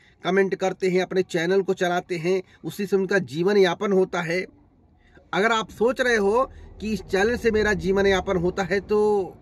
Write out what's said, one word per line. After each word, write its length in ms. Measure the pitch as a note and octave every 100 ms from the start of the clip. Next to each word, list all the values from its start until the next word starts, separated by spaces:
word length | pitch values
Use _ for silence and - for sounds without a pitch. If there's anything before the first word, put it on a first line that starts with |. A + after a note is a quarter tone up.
| _ _
कमेंट 300 | E3+ F#3+ G3
करते 360 | F3+ F#3+ F#3 F#3
हैं, 120 | F3+
अपने 200 | F3 F#3
चैनल 400 | F3+ E3+ E3+ F#3+
को 120 | F#3
चलाते 420 | F#3 F3 F3 - F3+
हैं, 260 | E3 F#3+ - _
उसी 220 | D#3+ - G3+
से 100 | G3
उनका 220 | F#3 G3+
जीवन 380 | C3 C#3+ F3 G#3
यापन 360 | F#3 F3 G#3
होता 280 | F#3+ F#3 F3+
है। 260 | E3 F3 G3+ _ _ _ _ _ _ - _
अगर 180 | E3+ A3
आप 180 | A3 G3
सोच 300 | - A3+ C4+
रहे 160 | B3 A3+
हो 340 | G3 A3+ C4 - - -
कि 120 | G#3
इस 100 | G#3+
चैनल 340 | - F#3+ G#3 A#3+
से 140 | A3+
मेरा 220 | G#3+ G#3+
जीवन 340 | F#3 E3+ F#3+ G3
यापन 300 | F#3+ F#3 F#3
होता 260 | F3 F#3
है, 180 | F3+ G3
तो 180 | F#3+ G#3 G#3+ G#3 F3 -